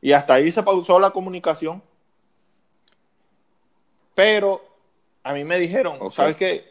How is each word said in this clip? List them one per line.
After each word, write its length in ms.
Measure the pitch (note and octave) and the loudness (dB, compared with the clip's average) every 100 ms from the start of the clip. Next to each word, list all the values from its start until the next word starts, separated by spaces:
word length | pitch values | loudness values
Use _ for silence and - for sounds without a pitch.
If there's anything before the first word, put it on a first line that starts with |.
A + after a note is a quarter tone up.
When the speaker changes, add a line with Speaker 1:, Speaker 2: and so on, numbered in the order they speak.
Speaker 1:
Y 100 | C3+ | 4
hasta 220 | C#3+ C#3+ | 2 4
ahí 180 | C3 D#3 | 4 4
se 100 | F3 | 0
pausó 380 | G3 F#3+ F3 F3+ | 0 0 4 4
la 120 | G3 | 4
comunicación. 680 | F#3+ F#3 F#3 E3+ D#3 D#3+ F#3 _ _ _ _ _ _ _ _ _ _ _ _ _ _ _ _ _ _ _ _ _ _ _ | 0 -10 -8 -6 -6 -8 -12 _ _ _ _ _ _ _ _ _ _ _ _ _ _ _ _ _ _ _ _ _ _ _
Pero 480 | - G#3 G#3+ G3+ F#3+ - _ _ _ _ _ | 0 2 2 0 -4 -8 _ _ _ _ _
a 100 | C3 | -10
mí 120 | C#3+ D3 | -8 -4
me 120 | F3+ | -4
dijeron, 360 | E3+ G3 A#3 C#3 | -2 -2 -4 -6
Speaker 2:
Ok. 100 | G2 | -12
Speaker 1:
"¿Sabes 240 | - D3 D#3 | -2 -2 0
qué? 300 | F#3 E3+ _ | -4 -4 _